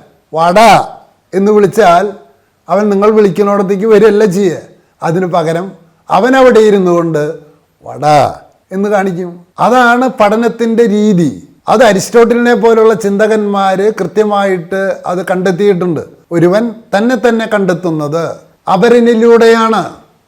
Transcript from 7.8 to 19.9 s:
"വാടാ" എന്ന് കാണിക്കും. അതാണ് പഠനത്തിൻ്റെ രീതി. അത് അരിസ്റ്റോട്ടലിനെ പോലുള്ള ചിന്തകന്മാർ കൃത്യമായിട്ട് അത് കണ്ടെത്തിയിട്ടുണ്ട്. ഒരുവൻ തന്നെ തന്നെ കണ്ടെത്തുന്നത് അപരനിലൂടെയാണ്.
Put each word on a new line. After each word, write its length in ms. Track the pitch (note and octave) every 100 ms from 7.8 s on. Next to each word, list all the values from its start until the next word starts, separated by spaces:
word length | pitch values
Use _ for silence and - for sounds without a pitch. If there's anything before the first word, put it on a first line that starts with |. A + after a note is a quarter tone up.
"വാടാ" 340 | A#2 B2 D3 D3 A2 - - _ -
എന്ന് 160 | F#3+ G3+
കാണിക്കും. 420 | G3+ G3 E3+ F3 F3 _ -
അതാണ് 480 | F#3 B3+ A#3+ A#3+ C4 -
പഠനത്തിൻ്റെ 680 | G#3 A3 A#3 A#3 A#3 A3+ A#3
രീതി. 440 | G#3 G#3+ F3+ D3 F#2 - _ -
അത് 140 | A3
അരിസ്റ്റോട്ടലിനെ 680 | A#3 F#3+ - A#3+ A3+ A#3+ A#3+
പോലുള്ള 400 | A3+ A#3 A3+ A3
ചിന്തകന്മാർ 840 | G3+ G3+ G3+ G#3+ A3 G#3 G3+ G3 F#3+ G#3 G#3+
കൃത്യമായിട്ട് 960 | F3+ G#3+ G#3 G3+ G3 F#3 E3 F#3+ G3 F3+ -
അത് 140 | F3+ F#3
കണ്ടെത്തിയിട്ടുണ്ട്. 680 | F#3+ F#3+ F3 G3+ F3 F3+ C#3+ G2 - -
ഒരുവൻ 320 | E3+ F3 G#3 A#3 G#3 -
തന്നെ 240 | G3 A#3 B3
തന്നെ 300 | A#3+ A3+ A3
കണ്ടെത്തുന്നത് 760 | G#3 F#3 E3+ F3+ D#3 D3 E3 D3+ - _ _ -
അപരനിലൂടെയാണ്. 1080 | F#3 A#3+ A#3+ A#3 A3+ A#3 A#3 A3+ A#3 A3+ G#3 D3